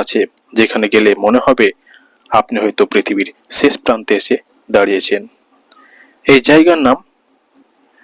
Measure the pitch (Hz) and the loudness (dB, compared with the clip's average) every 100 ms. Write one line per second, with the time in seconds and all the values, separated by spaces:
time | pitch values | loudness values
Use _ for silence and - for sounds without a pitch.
0 | - 110 95 - _ 110 110 110 104 107 | 0 -2 -4 -8 _ -2 -2 -2 0 2
1 | 107 101 104 127 - 127 104 - _ _ | 2 0 0 0 0 0 0 -2 _ _
2 | _ _ - 110 - 110 104 - 101 101 | _ _ -4 -2 -2 -4 -4 -2 -2 -2
3 | - 101 95 - - - 139 131 - 113 | -2 -4 -6 -10 -6 0 0 -2 -4 -4
4 | 104 101 - 120 _ _ - 107 98 95 | -2 -2 -2 -4 _ _ -4 -2 0 -2
5 | - 101 107 _ _ _ _ _ _ _ | -4 -6 -8 _ _ _ _ _ _ _
6 | _ _ - 135 123 156 165 165 131 131 | _ _ 2 2 4 4 4 2 0 -2
7 | _ _ _ _ _ _ _ _ _ _ | _ _ _ _ _ _ _ _ _ _